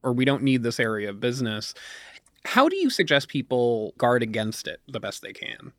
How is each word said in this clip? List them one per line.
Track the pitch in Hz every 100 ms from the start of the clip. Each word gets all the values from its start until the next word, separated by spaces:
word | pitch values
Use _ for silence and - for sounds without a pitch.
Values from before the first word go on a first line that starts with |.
or, | 131
"We | 123
don't | 131 139
need | 135 131
this | 117 -
area | 117 107 104
of | 101
business." | 123 131 117 107 - - - - - - _ _
How | - 240 311
do |
you | 392 294
suggest | - 170 143 -
people | 143 127 127 120 117 107 -
guard | 123 123
against | 113 110 107 - -
it | 87 -
the | 117
best | 101 -
they | -
can? | - 113 110 -